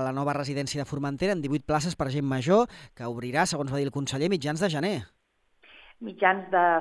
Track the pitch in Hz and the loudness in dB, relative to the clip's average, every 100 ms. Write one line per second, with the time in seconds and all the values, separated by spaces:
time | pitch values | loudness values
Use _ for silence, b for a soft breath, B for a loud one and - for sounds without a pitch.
0 | 131 135 143 139 139 139 135 147 135 143 | -2 -2 -2 -2 -2 -4 -4 -4 -6 -4
1 | 143 139 190 185 143 147 - 151 170 - | -4 -2 -2 0 -2 -2 0 0 0 -2
2 | 135 143 139 131 131 214 240 B B - | -2 -2 0 0 4 4 4 B B -12
3 | 120 120 123 143 175 151 135 139 139 143 | -8 -6 -2 2 2 0 -2 -2 -2 -2
4 | 139 139 170 185 143 156 190 151 185 165 | -2 0 0 0 -2 0 0 0 -2 -2
5 | 95 _ _ _ _ _ - B B B | -6 _ _ _ _ _ -20 B B B
6 | 220 175 185 196 185 185 175 165 | -12 0 2 2 0 2 4 2